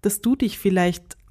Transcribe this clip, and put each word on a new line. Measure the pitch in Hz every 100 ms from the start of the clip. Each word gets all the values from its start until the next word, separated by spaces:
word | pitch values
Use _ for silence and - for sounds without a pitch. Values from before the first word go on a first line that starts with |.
dass | 202 202
du | 233 269
dich | 226 -
vielleicht | 202 185 180 170 - - -